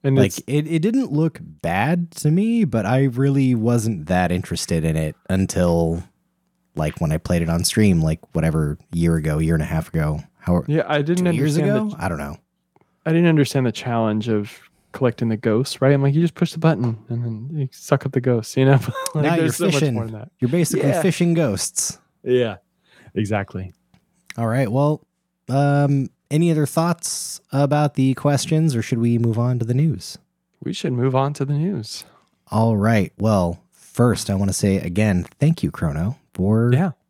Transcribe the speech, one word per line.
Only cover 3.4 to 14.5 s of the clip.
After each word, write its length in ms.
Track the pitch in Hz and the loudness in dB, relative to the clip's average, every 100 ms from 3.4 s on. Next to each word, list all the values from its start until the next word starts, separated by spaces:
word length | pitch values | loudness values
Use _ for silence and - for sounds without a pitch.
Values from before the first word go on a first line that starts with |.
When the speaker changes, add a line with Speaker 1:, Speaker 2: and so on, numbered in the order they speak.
| 131 | 2
Speaker 2:
wasn't 520 | 120 113 120 110 98 76 | 2 2 2 0 -6 -2
that 240 | 90 90 | 0 2
interested 540 | 87 - 85 - 82 | 0 -2 -8 -2 0
in 120 | 80 78 | 0 0
it 200 | 78 - - | -2 -6 -2
until, 760 | 95 92 - 87 85 82 85 87 _ _ _ _ _ _ - | 0 0 2 2 2 2 -2 -8 _ _ _ _ _ _ -6
like, 240 | 78 - | -6 -2
when 100 | 82 | -2
I 80 | 78 | -2
played 240 | - 87 | -2 -2
it 60 | 82 | 0
on 160 | 85 | -2
stream, 360 | 87 - 104 85 | 0 2 4 4
like, 200 | 80 80 - | 2 -2 -4
whatever, 440 | 82 80 80 73 76 _ | -2 0 0 -2 -4 _
year 240 | 85 85 82 | -2 0 0
ago, 220 | 78 76 | 0 0
year 160 | 80 | 0
and 80 | 80 | 0
a 40 | 76 | 0
half 220 | 80 - | -4 -4
ago. 320 | 160 151 76 - _ | -4 -2 -4 -10 _
How, 240 | - 175 - | -2 -2 0
Speaker 1:
Yeah, 140 | 156 - | -2 0
I 160 | 147 | -2
didn't 220 | 147 175 | 0 0
Speaker 2:
two 80 | 180 | 0
years 240 | 165 156 147 | 0 0 2
Speaker 1:
understand 120 | - 214 | 2 0
Speaker 2:
ago? 120 | 214 | -2
Speaker 1:
the 60 | 170 | -6
ch- 40 | |
Speaker 2:
I 80 | 175 | -6
don't 100 | 82 | -6
know. 180 | 71 - _ _ _ _ _ _ - | -8 -12 _ _ _ _ _ _ 0
Speaker 1:
I 40 | |
didn't 140 | 165 170 | 2 4
understand 380 | 156 135 139 127 | 4 2 0 -2
the 60 | |
challenge 560 | 104 123 117 110 107 113 | -4 -4 -2 0 -2 0
of 240 | 107 101 | -2 -4